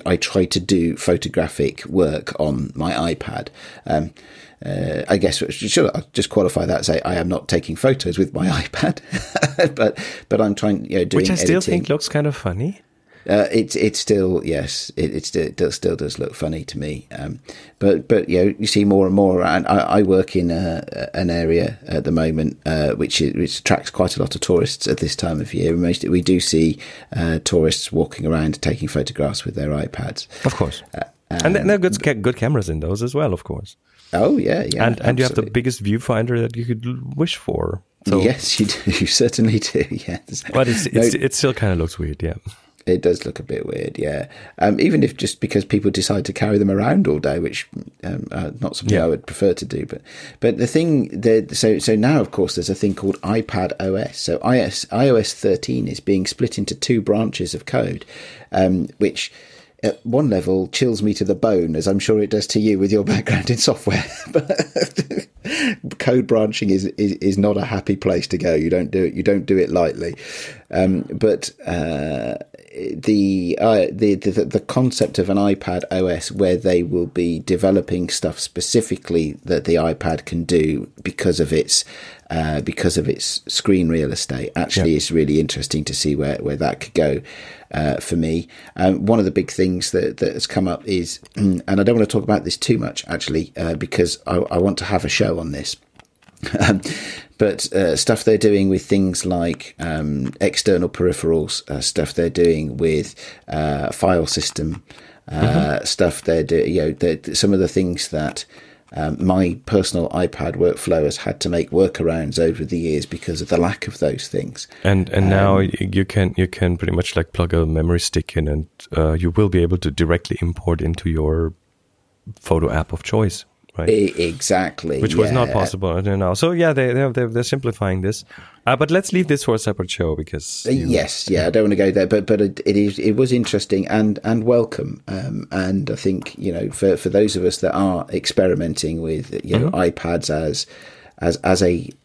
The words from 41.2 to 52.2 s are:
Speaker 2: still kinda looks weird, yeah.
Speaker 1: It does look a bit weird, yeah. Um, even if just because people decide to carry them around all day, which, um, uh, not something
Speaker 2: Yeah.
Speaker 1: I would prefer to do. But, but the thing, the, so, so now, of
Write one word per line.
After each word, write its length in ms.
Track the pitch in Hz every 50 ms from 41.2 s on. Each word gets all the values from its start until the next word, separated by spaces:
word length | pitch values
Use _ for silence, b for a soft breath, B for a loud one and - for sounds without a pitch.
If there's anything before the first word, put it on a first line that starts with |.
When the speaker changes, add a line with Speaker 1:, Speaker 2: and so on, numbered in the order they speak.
| - 131 -
Speaker 2:
still 200 | - - 135 120
kinda 220 | - 113 101 92
looks 220 | 82 82 82 - -
weird, 240 | 82 76 73 -
yeah. 120 | 80 80 82 - - 101 b b b b b _ _
Speaker 1:
It 160 | - 92 87
does 240 | - 90 87 - -
look 140 | - - -
a 40 | -
bit 220 | - - - -
weird, 320 | - - - - - - -
yeah. 300 | - 76 73 71 - B B B B B B -
Um, 180 | - 104 104 -
even 260 | - 180 160 151 127
if 120 | - -
just 240 | - - 101 - -
because 240 | - - - 101 98
people 260 | - - 98 101 101
decide 360 | - 95 95 - 104 95 -
to 80 | - 98
carry 240 | - 110 104 104 101
them 120 | 101 98
around 380 | 98 101 104 127 160 196 190 -
all 100 | 76 76
day, 200 | - - 71 87
which, 260 | 82 - - - - - - - - - - _ -
um, 240 | 87 90 90 - -
uh, 220 | - - 90 78 - -
not 160 | - - -
something 200 | - 104 104 104 87
Speaker 2:
Yeah. 80 | 80
Speaker 1:
I 20 | 82
would 180 | 76 64 -
prefer 280 | - - - 101 98 87
to 100 | - -
do. 220 | - - 76 76
But, 160 | 73 - - B B B B B B B B
but 160 | - 120 - -
the 100 | 120 117
thing, 400 | - 156 170 170 151 135 - -
the, 400 | - 92 110 117 110 110 101 - -
so, 260 | - - 110 107 78
so 160 | - - 110
now, 240 | 107 110 131 156
of 120 | 139